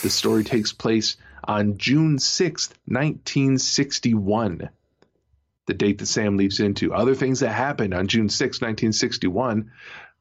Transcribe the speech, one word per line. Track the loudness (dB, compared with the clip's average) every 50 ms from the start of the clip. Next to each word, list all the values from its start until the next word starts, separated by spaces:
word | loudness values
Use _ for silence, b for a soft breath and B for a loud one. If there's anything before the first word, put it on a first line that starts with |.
The | -2 -2
story | -2 0 0 2 2 2 2
takes | 2 0 -2 -2 -2
place | -4 -4 -2 0 0 0 0 -2 B B B B B B -6
on | -2 0 0 0 0 0
June | -2 0 2 4 4 4 4 2 2
sixth, | 0 -2 0 0 0 0 -2 -4 -8 -8 -10 _ _
nineteen | -4 -2 0 0 -2 -2 -4 -8 -4 0 2 2 4 2 2
sixty-one, | 0 0 0 0 0 -2 -2 -2 0 2 2 2 2 2 0 0 0 -2 -4 -6 -8 -12 -14 _ _ _ _ _ _ _ _ _ _ _ _ _ _ _ _ _ _
the | -6 -2
date | 0 2 2 0 0
that | -4
Sam | -4 -2 0 0 2 2
leaps | 2 2 2 2 0
into. | 0 0 0 0 -2 0 0
Other | 2 2 2 2
things | 2 2 0 0 0
that | 0 -2
happened | 0 -2 -2 -2 -2 -2 -2 -2 0
on | -2 0 0
June | 2 2 2 2
sixth, | 0 0 -2 -2 -2 -4
nineteen | -4 -4 -2 0 0 0
sixty-one. | 2 0 0 -2 -2 -2 -2 -2 0 0 0 0 0 -2 -4 B B B B B B B B B B _